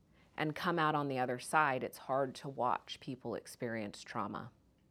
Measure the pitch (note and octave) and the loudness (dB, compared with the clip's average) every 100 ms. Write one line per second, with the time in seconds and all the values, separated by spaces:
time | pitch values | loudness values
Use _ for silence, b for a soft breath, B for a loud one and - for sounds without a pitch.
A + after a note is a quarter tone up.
0 | _ b b b D3+ D3 F3+ E3+ D#3 D3+ | _ b b b -2 0 0 4 4 4
1 | C#3+ C3 B2 B2 - D#3 D3+ C3 A#2+ - | 2 2 0 -2 2 4 6 4 -2 -6
2 | - C3+ C3+ - D3 A#2+ A#2+ - - - | 0 2 2 -2 -8 0 2 2 -2 -12
3 | - B2+ A#2+ G#2 - - A#2+ A2+ G#2 - | -8 -8 -4 -6 -6 -8 -4 -4 -6 -8
4 | - A#2+ G#2 A2 A2+ - _ _ _ | -8 -4 -4 -4 -10 -16 _ _ _